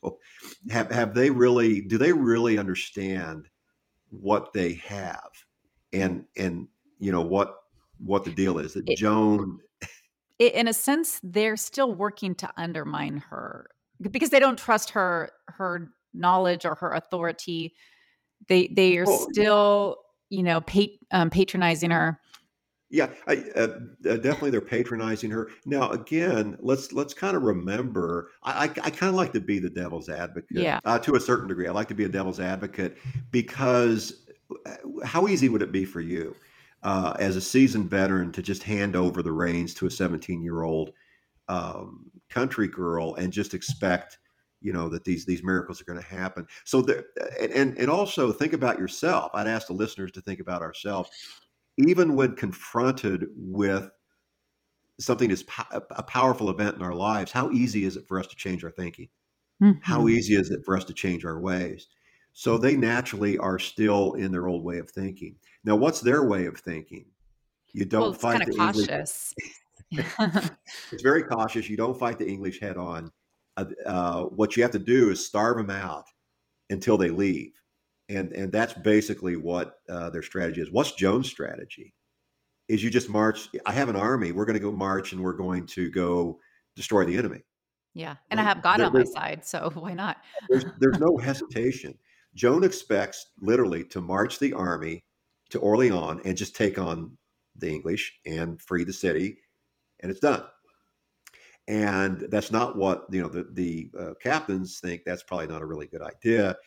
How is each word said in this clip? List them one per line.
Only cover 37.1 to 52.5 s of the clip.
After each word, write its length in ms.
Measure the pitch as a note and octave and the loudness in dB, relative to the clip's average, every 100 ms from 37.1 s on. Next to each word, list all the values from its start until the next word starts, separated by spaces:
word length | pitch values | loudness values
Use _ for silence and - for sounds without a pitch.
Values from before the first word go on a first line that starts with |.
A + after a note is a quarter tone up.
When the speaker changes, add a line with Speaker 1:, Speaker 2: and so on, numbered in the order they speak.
| - | 0
Speaker 1:
as 160 | G2 F#2 | 0 -2
a 40 | |
seasoned 480 | - B2+ C3+ A2 F2+ | 2 6 6 4 0
veteran 420 | G2 F#2+ F#2+ F2 | 2 2 2 -2
to 100 | F#2+ | -4
just 220 | F2+ F#2+ | -4 -4
hand 320 | - G#2 G2+ F2+ | -2 -2 0 0
over 260 | F2+ F2+ | 0 0
the 80 | E2+ | -2
reins 420 | D#2+ F2 E2+ E2+ | 0 0 0 -4
to 120 | - F#2 | -4 -4
a 40 | |
seventeen-year-old, 1000 | - F#2 E2 - F2+ E2+ E2+ E2 D#2+ D#2 - _ _ _ _ - | -2 -2 -2 -6 -6 -4 -4 -2 -2 -4 -10 _ _ _ _ -6
um, 640 | F2+ F2 F#2 G2 - - - - | -6 -6 -10 -14 -18 -20 -20 -6
country 380 | B2 C3 - G2 | -2 -2 0 -2
girl 480 | - F2 E2+ E2 | -2 -2 -2 -4
and 180 | - F2+ | -4 -4
just 220 | G2+ G2+ | -4 -4
expect, 640 | F2+ - - G2 F2+ - - _ _ _ _ | -6 -8 -4 0 -2 -4 -20 _ _ _ _
you 100 | G2+ | -6
know, 160 | F2+ E2 | -4 -4
that 160 | E2+ | -6
these, 200 | - E2+ F#2+ | -4 -4 -2
these 180 | F2 | -4
miracles 360 | F2+ F#2 - F2+ | -2 -2 -4 -12
are 40 | |
gonna 180 | - F2 | -12 -14
happen? 420 | - F#2 F#2 F#2 E2 - | -12 -8 -8 -8 -16 -16
So 180 | - C3+ | 0 2
the, 220 | - - - - - - | 2 0 -4 -10 -8 -4
and, 120 | A2 | -2
and, 260 | C3 C3+ - | 2 0 2
and 100 | B2 | 0
also 440 | F3 G3 - C3+ | 0 0 0 0
think 200 | D#3 D#3 | 0 -2
about 280 | D#3 B2+ - | 0 0 0
yourself. 500 | - - D#3+ F3+ - | -4 -2 0 0 -2
I'd 140 | G2 A2 | -4 -2
ask 220 | A2 - | -4 -4
the 60 | |
listeners 360 | F#2 A2 - F#2+ | -4 -4 -6 -12
to 80 | F#2+ | -10
think 180 | G2 F#2 | -10 -8
about 200 | F2 F2+ | -6 -6
ourselves. 460 | E2 - G2+ G2 F2+ - - - _ _ _ - | -8 -8 -6 -6 -6 -12 -20 -20 _ _ _ 4
Even 360 | D3 F3+ E3+ | 6 6 4
when 200 | C3+ C3 B2+ | 4 2 0
confronted 880 | G#2 | -6